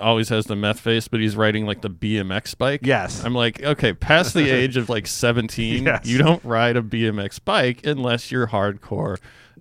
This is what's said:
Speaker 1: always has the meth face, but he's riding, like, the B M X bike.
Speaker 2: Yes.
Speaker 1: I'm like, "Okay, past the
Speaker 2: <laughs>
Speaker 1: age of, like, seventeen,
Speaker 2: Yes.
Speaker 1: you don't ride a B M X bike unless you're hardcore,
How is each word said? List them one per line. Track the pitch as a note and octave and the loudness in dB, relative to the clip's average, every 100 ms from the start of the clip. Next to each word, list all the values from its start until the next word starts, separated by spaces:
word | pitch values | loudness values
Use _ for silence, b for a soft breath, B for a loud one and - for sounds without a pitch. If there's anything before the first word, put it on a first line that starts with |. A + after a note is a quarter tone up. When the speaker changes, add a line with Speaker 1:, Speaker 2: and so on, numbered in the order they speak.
Speaker 1:
always | G#2+ A2+ A2 | 0 2 2
has | A2 G#2+ | -2 -2
the | G2+ | -2
meth | G#2 A2 | -2 -2
face, | A#2 A2+ - | 0 0 0
but | A2+ | -2
he's | A2 G2+ | -2 2
riding, | G#2+ G#2+ | 2 2
like, | G#2+ G2 | -2 -4
the | G#2 | -8
B | E2+ G#2+ G#2+ | -6 -2 -2
M | F#2+ | -2
X | G2 - - | -4 -6 -4
bike. | B2+ C#3+ | -2 0
Speaker 2:
Yes. | B2+ B2 F#2 - | 0 0 0 -6
Speaker 1:
I'm | A#2 B2 | -2 0
like, | A#2 - | 0 0
"Okay, | C#3 D3 A#2 | -2 0 0
past | F2+ - D#3+ D3 | 0 2 4 4
the | F3 D3 | 2 2
Speaker 2:
<laughs> | |
Speaker 1:
age | B2+ C3 B2+ | 4 2 0
of, | A2+ | -2
like, | A2+ - | -2 -4
seventeen, | - A#2+ A#2 A2 - A2+ A#2+ | -2 0 2 -2 -2 -2 0
Speaker 2:
Yes. | C3+ A#2 - | 0 0 0
Speaker 1:
you | B2+ | 4
don't | D3+ E3+ | 4 4
ride | B2 A2+ A#2+ A#2+ | 2 2 2 2
a | |
B | A2 A2+ A2+ | 0 0 0
M | G#2 | -2
X | G2 - | -6 -8
bike | - G3+ B2+ A#2+ D3 | -2 0 0 0 -2
unless | C#3+ B2 A#2+ - | -2 0 -2 -2
you're | C3 A#2+ | -2 0
hardcore, | G#2+ G2+ G2+ - G2+ G#2 F#2+ B B B B | 0 -2 -4 -6 -6 -4 -6 B B B B